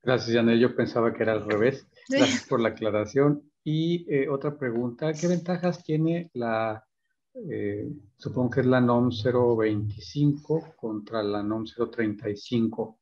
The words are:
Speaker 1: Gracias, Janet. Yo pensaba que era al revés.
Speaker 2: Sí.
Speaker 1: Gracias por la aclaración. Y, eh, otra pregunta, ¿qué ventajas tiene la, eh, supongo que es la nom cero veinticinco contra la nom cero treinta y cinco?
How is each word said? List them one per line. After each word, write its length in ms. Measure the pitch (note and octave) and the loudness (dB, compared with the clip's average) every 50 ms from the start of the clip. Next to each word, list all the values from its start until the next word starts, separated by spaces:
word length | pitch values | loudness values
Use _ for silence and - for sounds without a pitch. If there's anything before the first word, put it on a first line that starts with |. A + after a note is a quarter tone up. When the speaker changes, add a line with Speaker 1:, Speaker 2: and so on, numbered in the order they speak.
Speaker 1:
Gracias, 320 | _ A#2+ B2+ A2+ G#2+ A#2 A2+ | _ 2 0 0 0 2 2
Janet. 260 | A#2+ A#2 A#2 A#2 A2+ | 4 4 6 6 6
Yo 160 | B2 B2 - | 4 4 4
pensaba 380 | - A#2 G#2 - A#2+ A2+ A#2 A2+ | 0 -2 0 0 0 0 0 0
que 100 | - A2+ | 0 0
era 100 | A2 A2 | 0 0
al 120 | G#2+ G#2 | 0 -2
revés. 400 | G#2 G#2+ G2+ A2 C3+ D#3 - - _ _ - - | -2 0 2 2 2 0 -2 -14 _ _ -20 -8
Speaker 2:
Sí. 100 | - C4 | -2 2
Speaker 1:
Gracias 280 | C#4 C#4+ C4+ B3+ A#3 - | 2 4 4 2 -2 -2
por 140 | - C#3+ A#2+ | -2 0 2
la 80 | A#2 A2 | 2 0
aclaración. 720 | A2 - A2+ G#2+ G#2 G#2+ G#2+ G#2 - C#3 C#3+ D3 D3 D3 - _ _ _ _ | -2 -2 -4 -2 0 0 -2 0 2 2 4 4 2 0 -4 _ _ _ _
Y, 420 | D#3 D3+ D#3 D#3+ E3+ F3 E3+ E3+ D#3+ | -2 -2 0 0 0 0 -2 -2 -2
eh, 200 | D3+ C#3 C3+ D#3 | -2 0 0 0
otra 280 | C#3 C3+ D3+ D3+ D3 | -4 -4 -4 -6 -6
pregunta, 540 | - C#3 B2 A2+ A#2 B2 B2 A#2+ - - D#3 D#3 | -4 -6 -4 -2 -2 -4 -4 -6 -4 -4 -4 -4
¿qué 140 | D3+ F3 | -2 0
ventajas 560 | F3 F3+ F3 E3+ - F3+ F3 F3 F3+ F3 - - | 0 0 0 -2 -4 -6 -2 -2 -2 -4 -4 -4
tiene 460 | - D#3 D#3 D#3+ D#3+ E3+ E3+ E3+ - _ | -2 0 0 2 0 0 -2 -6 -8 _
la, 500 | B2+ A#2 A#2 A2+ A2+ A2 A2 A2 G#2+ _ _ _ _ _ _ _ _ _ _ _ C4 A3 D#3+ | -6 -4 -2 0 0 -2 -2 -4 -8 _ _ _ _ _ _ _ _ _ _ _ -14 -10 -8
eh, 340 | A2+ G#2+ G#2 G2+ G2+ G#2 - - D3+ - - - _ | -6 -4 -4 -4 -4 -4 -6 -8 -10 -12 -16 -20 _
supongo 320 | _ - G#2+ - B2+ B2+ A#2+ | _ -12 -6 -2 -2 -2 0
que 120 | - C#3 | 0 2
es 40 | B2 | 4
la 140 | B2+ C3 B2+ | 4 4 4
nom 320 | B2 A#2+ A#2+ A#2+ B2 B2 | 4 4 4 4 2 2
cero 440 | G#2+ G#2 G#2+ B2+ A#2+ B2 B2 A#2+ A#2 | 0 0 0 2 2 4 4 4 4
veinticinco 1160 | A2+ A2 A2 G#2+ G#2 G#2+ G#2+ G2+ B2 - - - C#3+ D3 D3 C#3+ D3 - - D3+ E3 D#3+ - - | 4 2 2 0 0 -2 -4 -8 -10 -14 -8 -2 2 2 2 2 0 -2 -4 -4 -4 -4 -8 -18
contra 440 | _ - A2+ A2 G#2 G#2 G#2 A2+ A2+ | _ -8 -6 -6 -6 -8 -6 -6 -4
la 220 | G#2+ G2+ G2+ G#2 G#2 | -2 -2 -2 -2 -2
nom 220 | G#2+ G#2+ A2+ A2 | -2 -4 -4 -6
cero 240 | A2 - - A#2 A2+ | -8 -4 -4 -4 -4
treinta 400 | - - A2+ G#2+ G2+ G#2 A2+ G#2+ | -2 -2 -2 -2 -2 -4 -6 -6
y 80 | G#2 | -6
cinco? 640 | G2+ - - B2+ A#2 A2+ A2 - - G#2+ - - _ | -6 -6 -2 0 0 0 0 -2 -4 -8 -8 -10 _